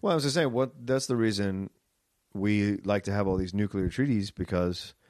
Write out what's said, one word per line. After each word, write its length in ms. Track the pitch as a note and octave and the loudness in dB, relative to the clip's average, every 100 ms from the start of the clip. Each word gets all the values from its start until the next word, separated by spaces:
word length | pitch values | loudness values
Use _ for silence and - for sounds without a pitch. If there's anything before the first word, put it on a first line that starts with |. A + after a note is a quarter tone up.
Well, 120 | G3+ | 0
I 20 | |
was 80 | E3 | 2
gonna 80 | C#3 | 2
say, 160 | D3+ D3 | 2 2
what, 400 | A#2+ C3 - A#2+ | 2 -2 -4 -2
that's 200 | C3 C3 | 0 2
the 100 | B2 | 2
reason 520 | A2+ G2+ G2+ F#2+ G2 - _ _ _ _ _ | 2 2 0 -2 -6 -10 _ _ _ _ _
we 440 | G2+ G#2 G#2 G2+ G2+ | -2 2 2 2 0
like 180 | G2 G2+ | 0 -2
to 80 | G2 | 0
have 140 | G2+ G2 | 0 0
all 100 | F#2 | 0
these 160 | F#2 | 0
nuclear 340 | G2 G#2 G2+ F2+ | -2 -2 0 -2
treaties, 420 | G#2 C#3 A2 G2 | 0 0 0 -2
because 640 | - F#2 F#2 F2+ F2+ - - _ | -6 -4 0 0 -2 -10 -20 _